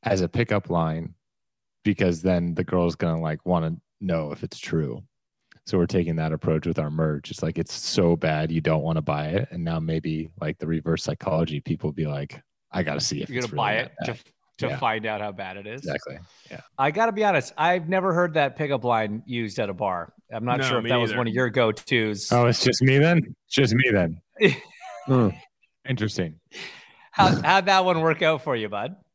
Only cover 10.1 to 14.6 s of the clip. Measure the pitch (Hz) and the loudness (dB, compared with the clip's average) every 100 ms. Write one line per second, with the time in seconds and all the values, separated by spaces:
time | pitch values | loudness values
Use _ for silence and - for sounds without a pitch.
10.1 | 80 80 - 78 78 78 82 82 82 - | -6 -6 -8 -8 -6 -4 -2 0 -2 -2
11.1 | 76 - 87 82 73 - 82 78 71 78 | -6 -2 0 0 -4 -4 -4 -4 -4 -4
12.1 | 71 71 - _ _ _ - 113 147 - | -4 -8 -14 _ _ _ -4 -2 -2 -4
13.1 | 143 135 123 120 135 107 107 123 - - | -4 -6 -6 -4 -2 0 0 -4 -8 -8
14.1 | 113 - _ _ - | -8 -14 _ _ -6